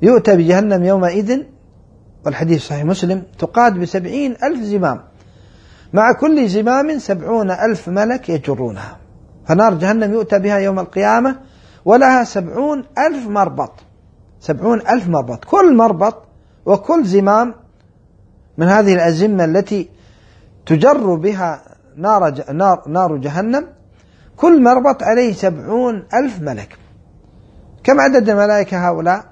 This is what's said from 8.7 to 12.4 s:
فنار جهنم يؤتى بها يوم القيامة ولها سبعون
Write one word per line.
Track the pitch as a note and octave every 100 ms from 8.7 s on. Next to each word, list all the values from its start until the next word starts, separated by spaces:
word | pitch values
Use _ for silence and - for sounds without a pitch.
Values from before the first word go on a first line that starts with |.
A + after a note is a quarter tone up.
| G2 G#2 - - - - - -
فنار | E3+ A3
جهنم | E3+ F#3 A3 G#3
يؤتى | A3 A3 G3+
بها | G3+ G3+
يوم | G3 F#3+
القيامة | F3+ F#3+ G3+ A3+ C4 C4 - - - -
ولها | - A#3+ C4+ B3+
سبعون | A#3+ G3+